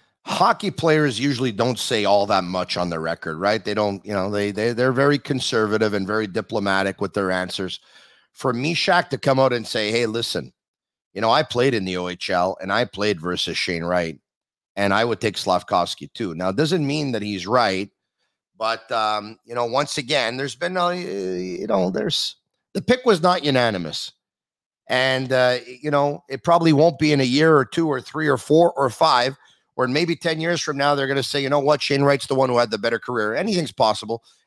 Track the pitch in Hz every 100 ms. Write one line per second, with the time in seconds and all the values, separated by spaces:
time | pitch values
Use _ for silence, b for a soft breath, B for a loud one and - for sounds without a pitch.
0 | _ _ - - 196 220 202 - 165 156
1 | 147 110 143 123 131 101 120 113 - 117
2 | 101 101 101 98 87 92 90 92 90 82
3 | 80 85 85 80 98 110 98 104 104 98
4 | 101 101 95 104 104 101 117 117 131 127
5 | 143 143 - 135 - 117 107 107 110 101
6 | 95 107 107 90 104 110 98 98 98 -
7 | 98 107 95 92 92 - 92 - b b
8 | b b b - 131 120 143 170 - 180
9 | - 135 139 131 135 123 110 113 104 117
10 | 117 113 113 87 64 _ _ _ _ _
11 | _ 98 113 131 156 120 135 117 95 90
12 | 90 90 - 90 92 - 92 104 123 95
13 | 104 92 85 87 - - - 85 85 90
14 | 82 69 _ _ _ _ _ 98 101 101
15 | 120 110 113 92 101 90 - 95 87 -
16 | 73 - 101 82 92 98 151 180 139 151
17 | 143 113 104 98 90 123 110 95 101 _
18 | _ _ _ _ _ 95 110 113 - 117
19 | 107 107 104 113 113 120 120 127 147 -
20 | 139 151 117 127 139 117 175 185 175 180
21 | 175 98 92 90 131 87 107 101 90 92
22 | 196 - - - _ _ _ 196 - 254
23 | 254 180 180 180 143 131 117 95 78 -
24 | - - _ _ _ _ _ _ - 127
25 | 131 131 127 131 127 127 123 127 151 143
26 | 143 160 - 139 - 170 165 143 165 143
27 | 151 143 131 135 160 151 123 - 160 131
28 | - 151 151 127 - 156 170 - 135 -
29 | 160 127 127 135 b b b - 127 139
30 | 170 160 165 160 160 170 - 139 143 143
31 | 135 139 135 147 135 143 139 147 - 139
32 | 143 143 - 131 131 120 117 107 117 117
33 | - 120 107 123 208 185 147 - 113 104
34 | 107 117 b b